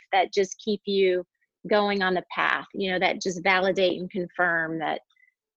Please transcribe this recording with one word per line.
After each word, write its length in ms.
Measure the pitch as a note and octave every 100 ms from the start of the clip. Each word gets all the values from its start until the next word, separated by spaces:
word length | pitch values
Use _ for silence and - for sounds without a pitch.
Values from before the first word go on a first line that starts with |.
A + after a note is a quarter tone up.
| _
that 200 | F#3+ F3
just 280 | - F#3+ -
keep 200 | - G#3
you 400 | - G3 F#3+ F3+ F3+ _ _ _ -
going 340 | G#3 G#3 G3+
on 120 | F#3
the 100 | F3+ -
path, 320 | - D#3+ - -
you 160 | - F#3+
know, 80 | F#3
that 240 | F3+ G#3+
just 200 | G3 F3+
validate 560 | F#3 F#3 F#3+ F#3 F#3 E3+
and 120 | F#3
confirm 680 | G3+ F3 - F3+ E3+ D#3+ D#3+
that, 220 | D3+ D3+ - _ _ _ _